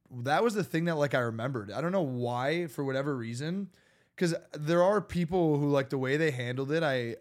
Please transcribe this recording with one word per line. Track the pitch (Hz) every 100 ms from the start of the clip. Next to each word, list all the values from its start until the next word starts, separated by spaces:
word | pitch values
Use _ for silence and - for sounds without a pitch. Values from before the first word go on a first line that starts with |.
| _
that | 123 120 160
was | 226
the | 208 170
thing | 165 170
that, | 156
like, | 143 135
I |
remembered. | 117 113 123 127 101
I | 101
don't | 160
know | 190
why, | 147 123 120 123 131 170 175
for | -
whatever | 139 131 143 135
reason, | 113 120 151 190 196 _ _ _ _ -
'cause | 175 170 -
there | 151 151 170
are | 180 208
people | - 175 175 185 165 147
who, | 143
like, | 143 123
the | 139
way | 131 143
they | 160
handled | 127 123 127 135
it, | 160
I, | 160 131 117 117